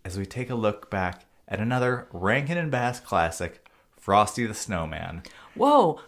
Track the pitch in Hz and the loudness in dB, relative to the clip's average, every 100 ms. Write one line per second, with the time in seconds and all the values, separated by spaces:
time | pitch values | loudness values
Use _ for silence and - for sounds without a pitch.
0 | - 92 98 120 123 123 107 104 - 101 | -10 -8 -6 -6 -6 0 0 -2 -6 -2
1 | 92 - _ _ - 98 110 127 123 123 | -2 -4 _ _ -8 -4 0 2 0 0
2 | - 87 95 123 143 175 160 127 123 123 | -6 -4 0 0 0 -2 -2 0 -2 -4
3 | - 95 82 - 87 - _ _ _ _ | -2 0 0 0 -8 -10 _ _ _ _
4 | - 98 104 - 117 107 - 92 80 78 | 2 4 4 0 -6 -6 -6 -4 -4 -6
5 | 82 82 - - - - 262 294 185 147 | -8 -10 -14 -20 -20 0 4 6 6 2